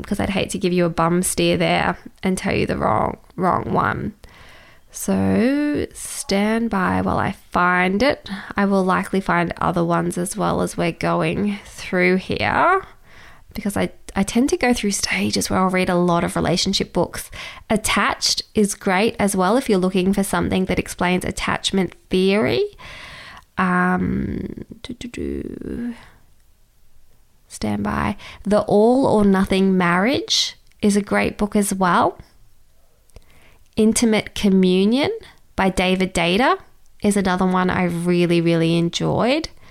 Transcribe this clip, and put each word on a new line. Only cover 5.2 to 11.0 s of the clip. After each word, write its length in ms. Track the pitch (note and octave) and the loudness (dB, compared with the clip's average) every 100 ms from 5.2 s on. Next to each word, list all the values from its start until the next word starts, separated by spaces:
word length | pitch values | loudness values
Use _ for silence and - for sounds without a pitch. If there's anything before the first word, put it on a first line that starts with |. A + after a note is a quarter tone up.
| G3 F#3+ A#3+ C#4+ D4 D4 - | 2 2 2 0 -2 -2 -6
stand 760 | - - - - G3 G#3 A3+ A3+ | -10 -12 -12 -4 0 0 0 -2
by 320 | G3+ F#3 F#3 | -2 0 0
while 160 | F#3+ - | -2 -2
I 140 | - | -4
find 720 | - - - F3+ F3+ F#3 G3+ | -6 -6 0 2 2 2 2
it. 260 | C4 - - G3 - - | 0 0 -8 -14 -8 -2
I 80 | G3 | 2
will 180 | G3 | 2
likely 380 | F#3 F3+ F#3 F#3+ | 2 0 0 -2
find 320 | - F3 E3+ - | 0 0 0 -2
other 280 | - F3 E3+ | -2 0 0
ones 320 | E3+ E3+ F3 | 0 -2 -4
as 180 | F3+ G#3 | -6 -2
well 260 | E3+ E3 | -2 0
as 140 | F3+ - | -2 -2
we're 160 | E3+ | -4
going 680 | - | -2